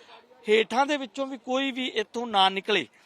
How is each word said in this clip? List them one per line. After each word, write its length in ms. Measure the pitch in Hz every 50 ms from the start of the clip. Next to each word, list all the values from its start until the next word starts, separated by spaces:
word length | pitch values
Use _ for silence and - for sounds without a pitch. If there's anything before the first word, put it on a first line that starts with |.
| - - - - _ _ - _ - 220
ਹੇਠਾਂ 360 | 214 220 220 - 226 233 185
ਦੇ 120 | - 302
ਵਿੱਚੋਂ 300 | 269 269 226 - 269 269
ਵੀ 100 | 269 277
ਕੋਈ 340 | 233 - 254 254 262 277 269
ਵੀ 160 | 247 254 254
ਇੱਥੋਂ 400 | 254 - 220 214 _ - 233 240
ਨਾ 220 | 233 214 196 190 190
ਨਿਕਲੇ। 380 | 190 196 190 - 214 185 139 - _ _ _